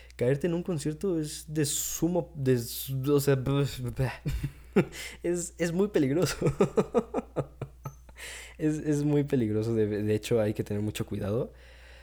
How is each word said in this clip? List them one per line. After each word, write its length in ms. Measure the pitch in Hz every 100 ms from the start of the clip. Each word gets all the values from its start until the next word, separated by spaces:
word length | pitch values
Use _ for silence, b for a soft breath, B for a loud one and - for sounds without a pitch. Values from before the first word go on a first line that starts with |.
| B -
caerte 300 | 120 139 180
en 80 | 170
un 80 |
concierto 560 | 175 156 151 151 196 165
es 260 | 151 - -
de 180 | 156 143
sumo... 680 | - - - 165 175 165 147
De 200 | 131 127
s-, 380 | 117 - - 135 135
o 100 | 143
sea, 200 | 139 131
<laughs> 1800 | 123 139 139 - 120 117 127 - 147 - - - - 196 - - - -
es, 300 | 175 175 175 -
es 140 | 170
muy 160 | 175 208
peligroso. 480 | 180 131 156 156 -
<laughs> 1200 | 156 139 196 - - 240 - - - - - - 139 - 139 - - B B B B B
Es, 220 | 156 156
es 240 | 151 147
muy 200 | 147 147
peligroso, 520 | 139 135 107 107 113 113
de, 100 | 104
de 300 | 104 107 107
hecho 260 | - 120
hay 140 | 107 110
que 80 |
tener 180 | 104 104
mucho 240 | 107 - -
cuidado, 480 | 101 98 117 202 B B B B B